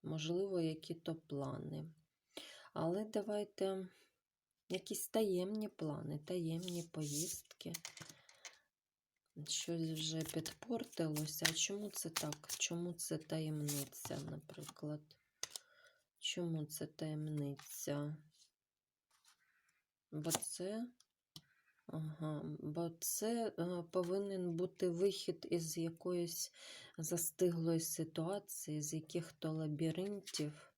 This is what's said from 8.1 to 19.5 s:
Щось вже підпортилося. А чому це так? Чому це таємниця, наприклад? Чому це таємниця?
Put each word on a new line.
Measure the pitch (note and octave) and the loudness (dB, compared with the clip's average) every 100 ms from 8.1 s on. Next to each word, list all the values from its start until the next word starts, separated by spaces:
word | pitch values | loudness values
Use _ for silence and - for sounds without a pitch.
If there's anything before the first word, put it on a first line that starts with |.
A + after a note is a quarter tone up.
| - - - - - _ _ _ _ _ _ _ - D3+ | -16 -20 -18 -18 -18 _ _ _ _ _ _ _ -12 -4
Щось | - - E3+ D#3+ | -2 0 2 2
вже | D#3+ D#3 D#3+ | 2 0 0
підпортилося. | D#3+ E3 E3 - - A#3 - - D#3+ D3+ D#3 - E3 | 0 0 -2 -6 -2 -2 -2 0 2 2 0 4 4
А | |
чому | E3 - G3+ G#3 | 4 0 0 -2
це | - D#3+ | -2 -2
так? | D#3+ D#3 D3 - - | 0 0 -4 -4 -2
Чому | - E3+ F3 | 0 2 0
це | E3+ - D#3 | -2 -2 -2
таємниця, | - D#3+ D#3 D3+ D3 C#3+ C#3 - - C#3 D#3 | -2 -2 0 0 0 0 -2 -6 -6 -4 -4
наприклад? | D3+ - - D3+ - D3+ D3+ D3+ - _ _ - - - - - _ _ _ | -8 -10 -12 -12 -6 -4 -4 -8 -20 _ _ -8 -8 -14 -20 -20 _ _ _
Чому | - - E3+ D#3+ D3 | -4 0 2 2 -2
це | - D3+ | -4 -8
таємниця? | - D#3 D3+ D#3 D3+ C#3+ C#3+ - - - D3 D3 D#3 - _ - _ _ _ _ _ _ _ - _ _ | -4 -2 0 0 0 0 -2 -8 -6 -2 0 0 -4 -10 _ -20 _ _ _ _ _ _ _ -20 _ _